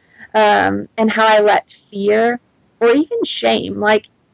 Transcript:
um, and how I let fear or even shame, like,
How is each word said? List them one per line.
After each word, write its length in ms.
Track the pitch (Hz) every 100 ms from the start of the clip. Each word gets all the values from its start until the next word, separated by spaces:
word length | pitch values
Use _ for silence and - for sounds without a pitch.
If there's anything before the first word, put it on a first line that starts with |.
| _ _ -
um, 540 | 214 214 202 190 196 - -
and 140 | 220
how 140 | 220 220
I 140 | 214
let 280 | 208 185 - - _
fear 480 | 202 202 214 233 240 _ _ _ _
or 80 | 233
even 340 | 269 320 466
shame, 560 | 349 - 226 220 185 202
like, 280 | 208 214 - _ _